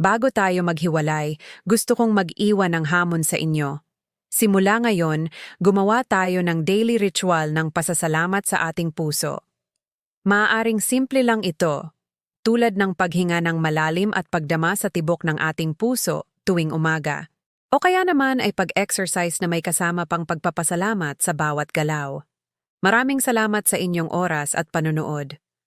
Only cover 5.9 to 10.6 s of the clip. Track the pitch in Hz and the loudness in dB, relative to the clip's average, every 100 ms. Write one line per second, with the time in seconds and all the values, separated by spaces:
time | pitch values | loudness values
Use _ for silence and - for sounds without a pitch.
5.9 | 233 254 196 185 185 175 165 156 202 233 | 2 2 0 2 0 0 0 0 2 2
6.9 | 233 202 - 185 165 156 156 160 170 165 | 2 0 0 0 2 2 0 -2 -2 -2
7.9 | 165 165 160 175 196 - 185 165 - 165 | -2 0 0 0 -2 -2 -2 -4 -4 -4
8.9 | 160 156 143 151 143 - _ _ _ _ | -4 -4 -2 -4 -6 -12 _ _ _ _
9.9 | _ _ _ 196 202 214 220 | _ _ _ 0 2 2 2